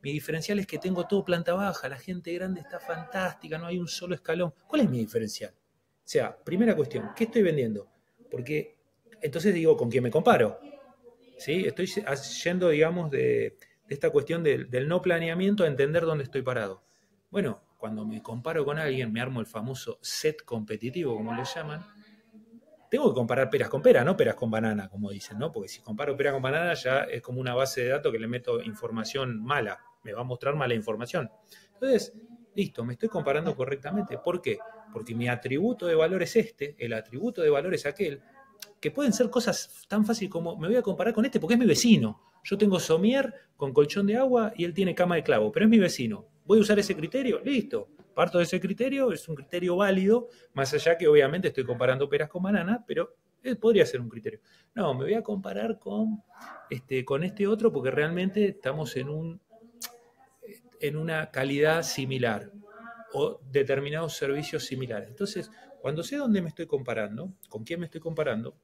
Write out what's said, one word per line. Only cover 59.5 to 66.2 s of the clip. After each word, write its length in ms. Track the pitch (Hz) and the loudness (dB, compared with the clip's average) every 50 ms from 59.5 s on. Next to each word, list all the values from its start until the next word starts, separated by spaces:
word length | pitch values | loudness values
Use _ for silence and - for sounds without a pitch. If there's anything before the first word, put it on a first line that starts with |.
| 220 - 233 233 _ - - - - - _ _ _ _ - _ _ _ - - - - _ - _ - | -20 -20 -20 -20 _ -16 -16 -16 -16 -18 _ _ _ _ -20 _ _ _ -20 -20 -20 -20 _ -20 _ -6
en 160 | - 143 151 156 | -4 -4 -2 -2
una 340 | 160 165 160 156 156 156 | -4 -2 -2 -4 -4 -4
calidad 520 | - 135 135 139 139 143 147 156 160 170 160 | -4 -2 -2 0 2 4 4 4 4 2 0
similar 680 | 160 - - 135 131 135 131 123 117 110 98 92 - - - - - - - - - - - - - - | -2 -4 -4 -4 -2 -2 0 0 0 0 -2 -6 -12 -18 -20 -20 -20 -20 -20 -18 -18 -18 -18 -20 -8 -2
o 260 | 139 147 - - - - 135 | -2 -2 -2 -2 -6 -14 0
determinados 680 | 131 143 135 117 139 135 143 143 151 156 165 156 - - | 2 2 2 4 2 0 0 -4 -4 -4 -4 -6 -4 -4
servicios 480 | 147 139 139 147 147 - - 151 - | -2 -2 -2 -2 -4 -6 -6 -8 -6
similares. 420 | - 135 123 131 123 110 101 98 104 | -6 -6 -8 -6 -6 -6 -8 -8 -10
Entonces, 420 | 120 - 196 196 - 185 160 - - - - - - - | -8 -6 -6 -6 -6 -8 -10 -10 -16 -20 -20 -20 -20 -8
cuando 220 | - 127 147 156 170 | -6 -6 -4 -4 -6
sé 140 | - 277 | -6 -6
dónde 240 | 285 | -4